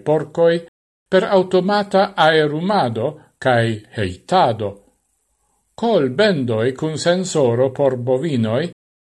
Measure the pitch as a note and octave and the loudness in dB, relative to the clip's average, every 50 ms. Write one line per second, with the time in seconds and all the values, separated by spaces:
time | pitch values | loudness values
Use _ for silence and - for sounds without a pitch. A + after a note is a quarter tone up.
0 | - D3+ D3+ D#3 D3 D3+ - E3+ E3+ E3+ E3+ E3+ E3+ - _ _ _ _ _ _ | -2 -2 -2 -2 -2 -6 -2 0 2 2 2 0 -4 -10 _ _ _ _ _ _
1 | _ - - F#3 G#3+ - G#3 F#3 F3+ F#3 F#3 F#3 F3 G3 G3+ G#3 G3 G3 - F#3+ | _ 0 0 0 2 2 2 2 2 2 0 0 0 2 0 -2 -2 0 0 0
2 | G3+ G3+ - - D#3+ D#3 D#3+ D#3+ D3+ D3 D3 D#3 F3 G3 G#3+ F#3+ D3 A#2+ A2+ A2+ | 0 0 0 2 2 4 4 4 2 0 -2 -4 -4 -2 0 0 0 0 -2 -4
3 | G#2+ D3+ D3+ - - _ _ - - C3 B2 A#2 A2+ A2+ A2 G#2+ - - - - | -4 -6 -6 -8 -16 _ _ -4 -2 0 2 2 2 0 -2 -6 -10 -12 -8 -6
4 | G2+ F2+ F2 - _ - F#3 F#3 E3 B2+ A2+ G#2 G#2+ G2 G2+ - _ _ _ _ | -6 -6 -6 -10 _ -2 0 2 2 2 0 -2 -6 -8 -10 -12 _ _ _ _
5 | _ _ _ _ _ _ _ _ _ _ _ _ _ _ _ - A3+ A#3+ A3 F3 | _ _ _ _ _ _ _ _ _ _ _ _ _ _ _ -6 -2 0 2 2
6 | C#3 B2+ B2 E3 G#3+ G#3+ F#3 C#3+ B2+ A2+ A2+ G#2+ A2+ C3+ C3 - D#3 D#3 D#3 C3 | 2 0 0 2 2 2 2 0 -2 -2 -2 0 0 -2 -2 -4 -6 -6 -6 -4
7 | - E3+ F3 F#3 F#3 F3+ - D#3+ C#3 A#2+ A#2 A#2+ C3+ C3+ C3 - C#3+ C3+ C3 B2 | 0 0 0 0 0 -2 0 0 2 2 2 2 0 0 0 0 0 0 0 -2
8 | A#2+ C3 B2+ B2+ D#3 E3+ C#3+ A#2+ A2+ G#2+ A2 C3 E3 F3 - _ _ _ _ _ | -2 -2 -2 -2 -2 -2 -2 0 0 0 0 -2 -4 -4 -8 _ _ _ _ _